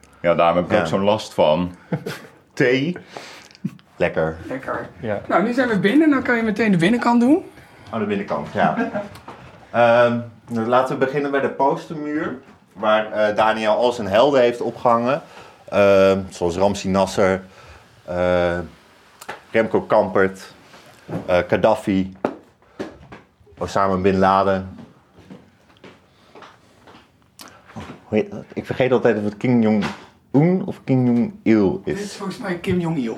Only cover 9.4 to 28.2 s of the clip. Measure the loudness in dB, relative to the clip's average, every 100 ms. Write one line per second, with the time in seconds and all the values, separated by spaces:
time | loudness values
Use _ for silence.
9.4 | -20 -20 -6 2 4 6 4 0 -8 -16
10.4 | -8 -4 0 2 2 -2 -2 -2 -2 -2
11.4 | -2 0 0 0 -8 -10 -6 -6 -6 -10
12.4 | -16 -20 _ -4 0 0 0 -2 0 2
13.4 | 0 2 0 2 0 -2 0 4 4 4
14.4 | 2 2 -6 -2 2 2 2 -2 -6 -20
15.4 | -20 -20 -4 2 4 6 6 2 -2 -4
16.4 | -4 0 0 0 0 0 2 2 2 0
17.4 | -4 -20 -20 -20 _ _ -8 -2 0 2
18.4 | 0 -2 -8 -16 _ _ _ -20 -18 -18
19.4 | -4 -2 0 -2 0 0 2 2 0 -2
20.4 | -20 -20 -20 -20 -20 -20 -12 -10 -2 0
21.4 | 0 2 2 2 0 -2 -2 -6 -10 -10
22.4 | _ _ _ -18 -16 -18 -20 -20 _ _
23.4 | _ -10 -4 0 0 2 2 4 4 4
24.4 | 2 0 -4 -16 -20 _ _ _ -20 -20
25.4 | _ _ _ _ -20 -20 _ _ _ -20
26.4 | -20 _ _ _ -20 -20 _ _ _ -20
27.4 | -20 -20 -20 -18 -16 -18 -4 -4